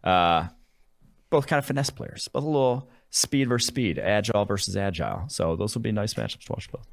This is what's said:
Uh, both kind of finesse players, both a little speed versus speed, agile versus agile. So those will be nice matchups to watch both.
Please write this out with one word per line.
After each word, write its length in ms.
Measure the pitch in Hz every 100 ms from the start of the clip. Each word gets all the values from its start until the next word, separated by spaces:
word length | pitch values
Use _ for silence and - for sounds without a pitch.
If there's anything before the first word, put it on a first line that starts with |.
Uh, 460 | - 92 85 82 87 - _ _ _ _ - _ _
both 160 | 156 139
kind 120 | 147
of 60 |
finesse 260 | 139 139 135
players, 360 | - - - -
both 160 | 131
a 40 | 147
little 440 | 147 127 123 - - _
speed 380 | - - 139 127
versus 200 | 120 -
speed, 320 | - 110 78
agile 440 | - 104 107 104 101
versus 300 | 101 - 98
agile. 500 | 98 82 58 50 101
So 260 | - 82
those 220 | 82 104 117
will 60 |
be 100 | 110
nice 220 | 107 107
matchups 320 | - 107 - -
to 60 |
watch 160 | - -
both. 160 | - -